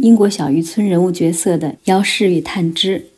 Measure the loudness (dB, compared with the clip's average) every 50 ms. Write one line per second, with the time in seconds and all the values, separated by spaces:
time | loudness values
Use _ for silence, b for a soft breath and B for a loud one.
0 | 4 6 6 6 6 2 0 -2 -2 -2 -2 -2 -2 -4 -4 -4 -2 0 2 2
1 | 0 0 0 -2 -2 -2 -2 -2 -2 -2 -2 -2 -2 -6 -8 -6 _ 0 0 0
2 | 0 -2 -2 0 0 0 0 0 -2 -4 -4 -4 -2 -2 -2 -2 -2 -2 -2 -4
3 | -6 -12 _